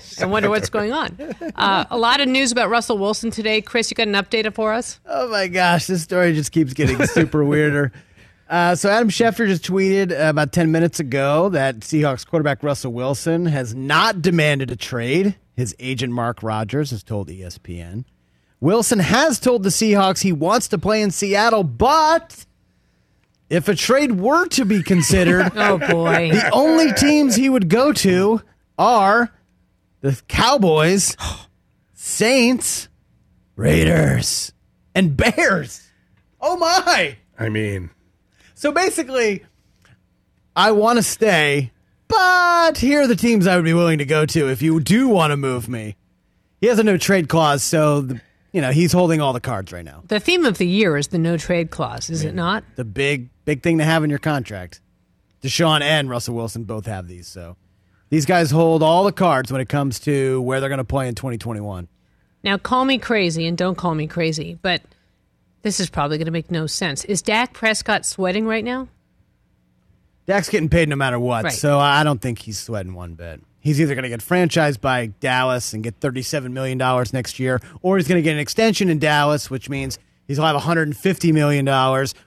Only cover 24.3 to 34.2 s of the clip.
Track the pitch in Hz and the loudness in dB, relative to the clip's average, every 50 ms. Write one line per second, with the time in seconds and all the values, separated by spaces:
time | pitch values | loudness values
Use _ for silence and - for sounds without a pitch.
24.3 | 302 339 370 339 - 269 254 185 220 196 156 - 190 180 135 - - - 180 170 | 4 2 2 0 0 0 0 2 2 2 2 2 2 2 4 4 4 4 4 4
25.3 | 180 185 185 180 - - - 202 196 165 - - 170 165 165 165 165 170 170 160 | 4 4 2 0 0 0 0 2 2 0 0 0 0 2 2 2 2 2 2 2
26.3 | 160 220 226 - 208 247 285 320 320 320 320 285 208 - 285 285 302 302 294 262 | 2 2 2 2 2 4 4 4 6 4 4 4 2 2 2 4 4 4 4 2
27.3 | 214 226 269 269 262 247 190 156 180 233 269 302 - - - 190 180 180 196 208 | 2 2 2 2 2 2 2 2 2 4 4 2 2 2 2 2 2 4 2 2
28.3 | 226 220 - _ _ _ _ _ _ - 175 220 247 214 196 196 208 233 240 220 | 2 0 -2 _ _ _ _ _ _ 0 2 4 4 4 4 4 4 2 2 0
29.3 | _ _ _ _ _ _ _ _ _ _ _ _ _ _ - 139 135 - - - | _ _ _ _ _ _ _ _ _ _ _ _ _ _ -4 -2 -2 -4 -6 -4
30.3 | - - 214 240 294 277 196 175 156 156 156 170 190 202 180 - - - - - | 0 2 2 4 4 4 4 4 4 4 4 4 2 2 0 -2 -4 -6 -8 -10
31.3 | - - - _ _ _ _ _ _ _ _ _ _ - - - - - 214 226 | -10 -12 -16 _ _ _ _ _ _ _ _ _ _ -14 -10 -6 -2 0 2 4
32.3 | 262 269 233 240 254 220 - - - - - - _ _ _ _ _ _ _ _ | 4 4 4 4 2 0 -2 -4 -6 -8 -10 -14 _ _ _ _ _ _ _ _
33.3 | _ _ _ _ _ - 110 - 151 113 - - 170 160 156 139 131 120 | _ _ _ _ _ -2 0 2 2 4 4 4 4 2 2 2 2 0